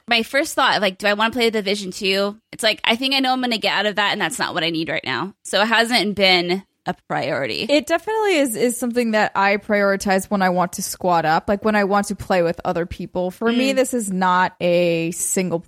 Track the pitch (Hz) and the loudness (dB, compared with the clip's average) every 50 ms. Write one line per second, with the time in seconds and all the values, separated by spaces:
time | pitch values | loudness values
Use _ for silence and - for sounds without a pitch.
0 | - - 233 226 220 - - 277 320 - - 311 262 220 170 175 208 190 185 - | -4 0 0 0 0 0 -2 -2 -2 -2 0 0 2 2 2 2 2 0 -2 0
1 | 208 202 208 208 220 233 233 254 226 226 214 220 190 190 202 208 196 180 180 - | 0 0 0 2 0 0 0 0 0 0 0 0 0 -2 -2 -2 -4 -8 -8 -4
2 | 220 190 196 196 202 202 208 220 _ _ - - - 214 208 - - - 233 233 | -2 0 0 2 0 -2 -4 -8 _ _ -8 -2 -2 -2 0 0 0 0 0 0
3 | 269 262 277 269 262 254 254 254 247 240 233 208 202 190 151 185 202 208 196 208 | 0 0 0 0 0 0 0 0 -2 -2 -2 -2 0 0 0 0 0 0 0 0
4 | 202 196 151 208 180 160 - - 151 76 120 175 160 165 165 160 165 147 160 - | 0 0 0 -2 -2 -4 -2 -4 -4 -4 -2 -2 -2 -2 -2 -2 -4 -4 -6 -6
5 | - 127 127 117 165 196 - _ - - - 190 208 226 226 220 233 233 247 220 | -4 -4 -4 -4 -4 -6 -8 _ -8 -4 0 0 2 2 2 2 2 2 2 0
6 | 170 208 185 196 196 185 185 175 175 175 175 190 - _ _ _ - 180 180 - | 0 0 0 2 4 4 4 4 2 0 -2 -4 -6 _ _ _ -8 -8 -8 -8
7 | _ - 160 147 - - 156 123 139 110 - - 190 233 285 302 - - 330 339 | _ -6 -6 -4 -2 -2 -2 -2 -2 -4 -4 -4 -2 0 0 0 2 2 -2 -2
8 | - 427 440 440 427 403 359 294 277 254 220 143 240 247 240 - 254 247 226 247 | -2 -2 -2 0 0 2 2 2 2 0 0 0 0 -2 -2 -2 -4 -4 -2 0
9 | 240 226 214 214 202 - - 190 196 202 202 208 - - 208 202 202 196 196 190 | 0 2 2 2 2 2 2 2 2 2 2 0 0 0 0 2 4 2 2 2
10 | - 202 190 196 190 - 208 196 185 185 180 180 175 180 - - - - - - | 2 2 0 0 0 0 0 2 2 2 2 2 0 0 -2 -6 -8 -8 -6 -4
11 | - 180 160 165 160 156 160 160 - - 202 202 - 214 208 208 202 185 202 202 | 0 2 2 2 2 2 2 2 2 0 -2 0 0 0 2 2 2 2 2 0
12 | 202 - 196 - - - 196 180 170 165 175 - - - 180 175 175 - - - | 0 -2 -4 -6 -2 0 2 2 2 2 0 -2 -4 -4 -4 -4 -4 -6 -8 -10
13 | 180 - - 180 180 185 180 - 226 226 240 247 262 269 269 262 254 254 254 240 | -12 -8 -6 -4 -4 -4 -4 -4 -2 0 0 2 2 2 2 2 0 0 0 -4
14 | 208 196 185 185 190 185 180 185 180 170 - - 175 175 175 175 175 170 170 165 | -4 -4 -2 0 2 2 4 4 2 2 0 -2 0 2 4 4 4 2 2 0
15 | 165 165 185 - - - - 196 185 175 170 170 - | 0 -2 -4 -4 -4 -2 -2 -2 -2 0 -2 -4 -4